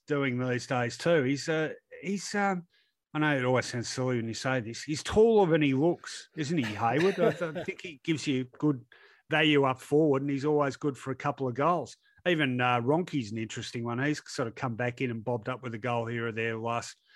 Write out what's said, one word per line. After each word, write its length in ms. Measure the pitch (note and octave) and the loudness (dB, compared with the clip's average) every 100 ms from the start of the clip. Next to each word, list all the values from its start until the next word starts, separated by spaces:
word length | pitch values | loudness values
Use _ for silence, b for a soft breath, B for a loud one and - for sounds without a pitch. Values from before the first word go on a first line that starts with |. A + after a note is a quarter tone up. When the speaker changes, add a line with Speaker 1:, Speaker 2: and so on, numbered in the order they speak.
| - | -2
Speaker 1:
doing 320 | D3 C#3 B2 | 0 0 0
these 260 | B2+ B2 - | 0 -2 -2
days 320 | B2 A#2+ - | -2 -2 -2
too. 260 | E3 E3+ | 2 4
He's, 240 | B2+ C#3 E3 | 2 0 -2
uh, 220 | D#3+ D#3 - _ - | -2 -2 -6 _ -12
he's, 320 | - G3 - | -6 -6 -4
um, 300 | G#3 G3+ F#3+ E3+ _ _ _ _ | 0 0 0 -6 _ _ _ _
I 60 | D#3 | 0
know 180 | D3+ C#3 | 2 2
it 80 | B2+ | 2
always 220 | B2+ - | 2 0
sounds 220 | B2 A2 | -4 -6
silly 280 | - B2+ B2 | -2 -2 0
when 100 | A2+ | -2
you 60 | |
say 260 | G#2 C3+ C3 | -4 -2 -2
this. 240 | A2 A#2 | -4 -8
He's 200 | - D#3 | -6 -6
taller 420 | - G#3 A3+ G#3+ F3+ | 0 4 6 6 6
than 160 | D#3+ | 4
he 120 | D3 | 4
looks, 560 | C3 E3 E3 - - - - | 4 2 0 -6 -14 -12 -6
isn't 220 | C#3+ E3+ | -2 -2
he, 60 | |
Hayward? 560 | A2 G#2 A#2 C3+ F#3 F#3+ | -2 0 0 2 2 2
I 120 | E3 | 2
th-, 220 | D#3+ E3+ D#3 | 2 -4 -6
Speaker 2:
<laughs> 100 | D#3+ | -8
Speaker 1:
think 160 | F#3 | -10
he 180 | F#3 C#3+ | -12 -8
gives 220 | - C#3+ D3 | -2 -2 0
you 200 | C3 B2+ - | -2 -2 0
good 260 | D3+ C3 - b b b - | 0 0 -4 b b b -2
value 360 | D3+ D#3 D3 C3+ | 2 4 6 4
up 140 | B2 | 0
forward, 440 | - D3 D#3 C3+ | 2 4 4 2
and 80 | C#3+ | 0
he's 140 | C#3 D3 | -2 2
always 320 | D3 C#3 - | 2 2 0
good 200 | D3+ B2+ | -4 -4
for 140 | C3+ | -6
a 40 | B2+ | -4
couple 320 | D3 - C3 | -4 -2 -2
of 60 | |
goals. 440 | A#2+ D#3 F3 A#2+ - b b F3+ | 0 2 0 -4 -12 b b 0
Even, 320 | E3 C#3 B2+ | 2 2 2
uh, 220 | B2 A#2+ | 2 2
Ronke's 500 | A#2+ D#3 F3 D3 G#2+ | 2 2 0 -4 -4
an 60 | A2 | -6
interesting 460 | A2 B2 A2+ B2 | -6 -8 -8 -6
one. 200 | A#2 A#2+ | -4 -2
He's 180 | C#3+ D3+ - | -2 -2 -6
sort 220 | - A#2 | -6 -6
of 80 | - | -4
come 200 | C3 A2 | -6 -2
back 260 | B2 A#2+ | -4 -4
in 100 | C3 | -6
and 120 | A#2 | -4
bobbed 240 | A2+ A#2+ A2+ | -4 -6 -6
up 140 | B2+ | -8
with 120 | B2+ A2+ | -8 -6
a 40 | |
goal 280 | A#2+ A#2+ A2+ | -4 -2 -2
here 200 | A#2+ A#2 | -4 -4
or 40 | |
there 220 | A2 A2+ | -4 -4
the 60 | A2+ | -4
last 360 | A2+ A#2 - - b | -2 -4 -6 -14 b